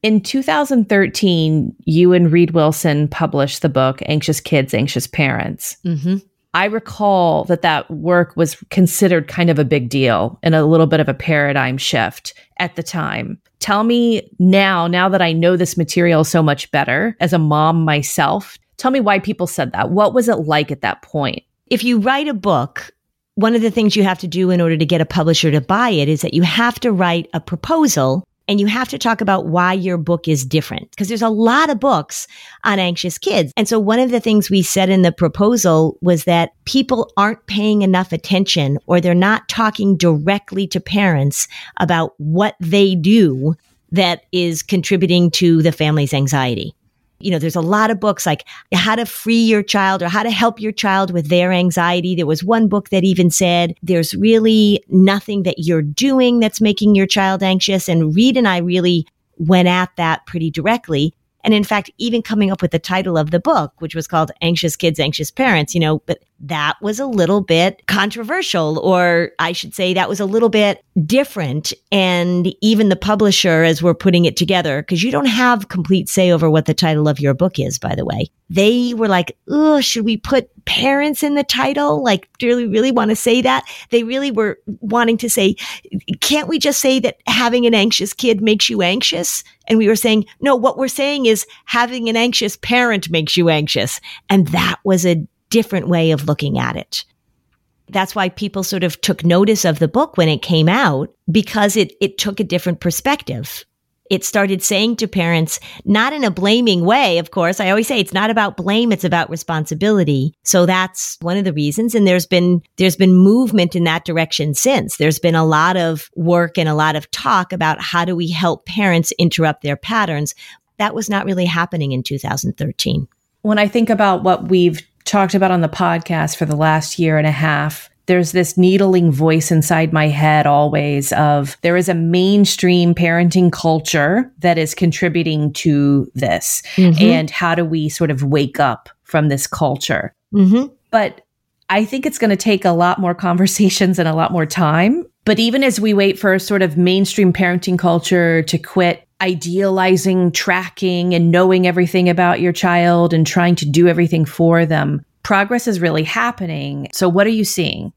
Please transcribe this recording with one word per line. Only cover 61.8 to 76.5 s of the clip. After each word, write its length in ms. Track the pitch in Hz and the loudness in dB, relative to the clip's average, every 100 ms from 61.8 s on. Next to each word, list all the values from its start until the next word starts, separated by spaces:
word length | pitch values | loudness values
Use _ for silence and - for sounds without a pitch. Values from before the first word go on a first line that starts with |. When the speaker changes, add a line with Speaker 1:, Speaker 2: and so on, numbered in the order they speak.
| - _ | -6 _
Speaker 2:
even 240 | 233 226 | -4 -4
coming 300 | 226 208 196 | -4 -2 -2
up 100 | 190 | -2
with 100 | 175 | -2
the 80 | 165 | -4
title 380 | - 185 185 165 | -4 -4 -2 -2
of 140 | 151 | 0
the 80 | 170 | -2
book, 340 | 269 294 147 _ | 0 0 -2 _
which 160 | 165 160 | -12 -10
was 120 | 156 | -4
called 240 | 165 156 - | -2 -2 -4
Anxious 360 | 165 170 170 - | -2 -2 -2 -2
Kids, 200 | 170 151 | -2 0
Anxious 320 | 143 151 151 | -4 -4 -8
Parents, 440 | - 262 180 147 | -2 0 0 -2
you 80 | 175 | -2
know, 200 | 156 156 - | 0 -2 -4
but 140 | 160 _ _ | -10 _ _
that 340 | 147 160 147 - | -10 -4 -4 -4
was 200 | 208 214 | -6 -6
a 40 | 269 | -4
little 360 | 220 170 202 | 0 0 0
bit 400 | 190 165 180 196 - | 2 2 2 -2 -4
controversial, 920 | 190 202 220 220 349 349 190 156 156 | -2 -2 -4 -6 -6 -4 -2 -2 -2
or 520 | - 185 175 170 170 - | 0 2 2 0 -2 -4
I 120 | 165 | -6
should 240 | 180 170 - | -4 -10 -6
say 180 | 180 | -2
that 140 | 185 - | -2 -2
was 140 | 196 | -4
a 40 | 196 | -2
little 220 | 220 233 | 0 0
bit 380 | 214 208 185 _ - 151 | 2 0 -2 _ -4 0
different. 680 | 247 277 208 151 139 151 - _ | 0 -2 -6 -6 -6 -8 -12 _
And 640 | 202 185 180 175 175 180 - | 0 0 0 0 0 -2 -2
even 260 | 214 220 214 | 0 2 2
the 80 | 185 | 0
publisher, 680 | 202 208 208 185 185 160 | -2 0 2 2 2 2
as 200 | 165 156 | 2 2
we're 100 | 170 | 0
putting 300 | 160 190 175 | 0 2 2
it 140 | 170 - | 2 0
together, 440 | 120 185 156 139 | -2 0 -2 -4
'cause 200 | 147 170 | -4 -2
you 80 | 220 | -2
don't 140 | 285 277 | 0 0
have 420 | 220 247 240 196 | 0 0 0 -2
complete 400 | 185 160 190 - | -6 0 0 0
say 240 | - 180 | 0 2
over 180 | 170 | 2
what 160 | 160 | 2